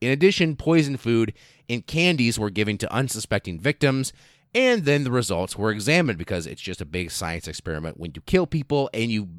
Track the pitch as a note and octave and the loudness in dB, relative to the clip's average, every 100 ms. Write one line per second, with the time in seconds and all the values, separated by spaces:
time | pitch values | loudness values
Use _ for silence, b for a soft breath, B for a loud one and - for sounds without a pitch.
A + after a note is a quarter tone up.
0 | A#2+ C#3 F#3 - E3 C#3+ - E3 C#3+ C3+ | -2 4 4 4 0 0 2 4 4 -2
1 | A2+ A#2 A2 b b b - A#2+ - D#3 | 0 2 2 b b b -6 -6 -2 2
2 | F3+ D#3+ A#2 A2+ G#2 F#2+ G#2 G#2 - A#2+ | 2 4 2 2 -2 0 -2 -2 -4 -2
3 | C3 A2 - G2+ - E2+ A2 D3 C#3+ C3+ | -2 -4 -4 -4 -4 -4 -4 2 2 2
4 | C3 b b b b A#3 B3+ A#3+ C#3+ D3 | -4 b b b b 2 4 4 2 2
5 | C3+ B2 A2+ F2 F#2 - G#2+ G#2+ G#2 E3 | 2 0 0 -2 -2 -2 -2 0 2 2
6 | D#3+ F2+ E2+ F#2 D#2 D2+ - F2+ D#2 F2 | 2 -2 -4 -4 -6 -10 -10 -10 -6 -6
7 | E2+ - E2 E2 D#2+ D#2 - D#2 D#2+ - | -6 -6 -6 -6 -8 -10 -8 -6 -6 -8
8 | E2+ D#2 - F#3 E3+ D#3+ C#3 D3 C#3 A2 | -12 -12 0 0 2 -4 0 0 0 -2
9 | A#2 A2 G2 | 0 0 -4